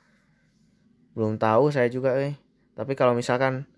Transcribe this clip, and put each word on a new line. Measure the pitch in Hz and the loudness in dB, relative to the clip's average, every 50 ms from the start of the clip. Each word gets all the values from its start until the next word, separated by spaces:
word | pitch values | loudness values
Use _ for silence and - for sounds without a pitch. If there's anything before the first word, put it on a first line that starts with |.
| _ _ _ _ _ _ _ _ _ _ _ _ _ _ _ _ _ _ _ _ _ _ _ | _ _ _ _ _ _ _ _ _ _ _ _ _ _ _ _ _ _ _ _ _ _ _
Belum | - 110 107 110 107 | -4 -4 -2 -2 0
tahu | 113 110 110 113 139 151 | 2 2 4 4 4 4
saya | 143 139 123 120 | 2 2 0 0
juga, | 120 127 127 135 127 135 | 0 -2 -2 0 0 0
eh. | 139 143 143 - _ _ _ _ _ _ _ | -2 -4 -6 -10 _ _ _ _ _ _ _
Tapi | - 113 - 135 - | -10 -8 -6 -2 0
kalau | 135 123 120 | 2 2 2
misalkan | 120 120 - 123 123 135 131 131 131 143 - _ | 0 0 -2 0 0 0 0 -2 -4 -8 -12 _